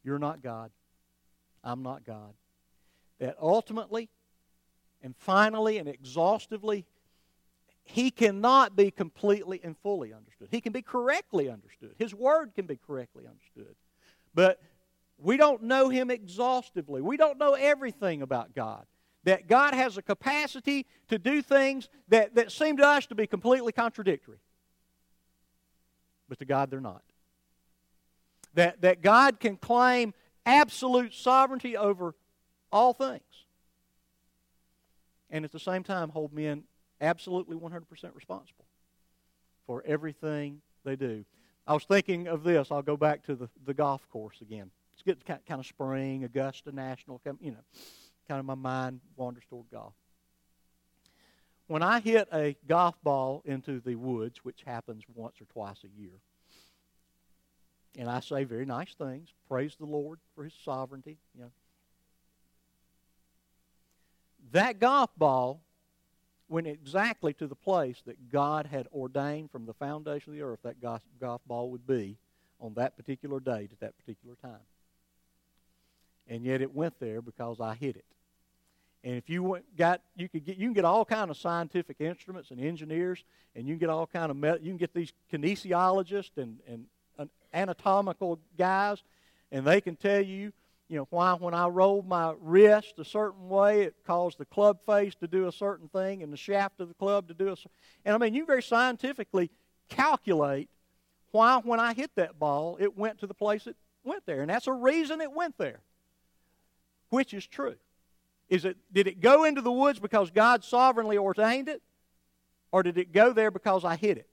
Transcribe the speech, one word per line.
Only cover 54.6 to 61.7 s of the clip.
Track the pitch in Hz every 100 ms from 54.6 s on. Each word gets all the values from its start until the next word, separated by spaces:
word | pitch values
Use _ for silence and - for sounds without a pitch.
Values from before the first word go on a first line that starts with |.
| -
happens | 117 - 110 107
once | 117 113 _
or | 104
twice | 117 101 95
a | 101 104
year, | 98 92 _ _ _ _ _ _ _ _ _ _ _ _ _ _ _ _ _ -
and | 117
I | 123
say | - 139
very | 135 117 135
nice | 123 180 -
things, | 139 131 170 _ _
praise | 131 147 -
the | 151
Lord | 147 147 165 _ -
for |
His | 151 _ -
sovereignty, | 131 131 135 151 156 _ -
you |
know, | 120 _ _